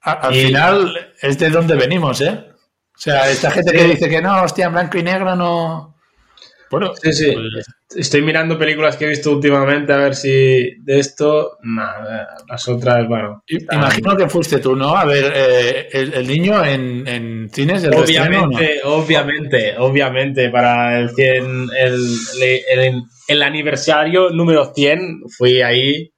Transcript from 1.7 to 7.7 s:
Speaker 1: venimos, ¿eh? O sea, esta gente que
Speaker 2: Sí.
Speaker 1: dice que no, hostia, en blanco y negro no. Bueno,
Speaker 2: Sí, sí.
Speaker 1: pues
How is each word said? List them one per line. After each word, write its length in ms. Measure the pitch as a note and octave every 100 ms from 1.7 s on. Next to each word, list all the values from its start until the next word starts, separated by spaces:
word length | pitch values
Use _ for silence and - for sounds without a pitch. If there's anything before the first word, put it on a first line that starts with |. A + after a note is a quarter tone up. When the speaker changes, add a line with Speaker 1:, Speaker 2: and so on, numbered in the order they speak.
| D3+
Speaker 1:
venimos, 460 | B2+ F3+ D3+ B2+
¿eh? 220 | C#3+ A3 - _ _ _ _
O 60 | _
sea, 300 | - C#3 C3+
esta 220 | C3+ D3
gente 180 | F3+ E3+
que 80 | E3
Speaker 2:
Sí. 80 | E3+
Speaker 1:
dice 180 | D3+ D#3+
que 120 | D#3+
no, 220 | F3+ G3
hostia, 240 | F3+ - F3
en 60 |
blanco 260 | E3+ F3 F#3+
y 60 |
negro 320 | E3+ F#3+ F#3+ F3+
no. 580 | F3 E3+ E3 D#3+ D3+ _ _ _ _ _ - _ _
Bueno, 260 | C#3+ F#3+ -
Speaker 2:
Sí, 120 | D#3+
sí. 180 | D3 D3+
Speaker 1:
pues 340 | A#2+ A2+ A2+ -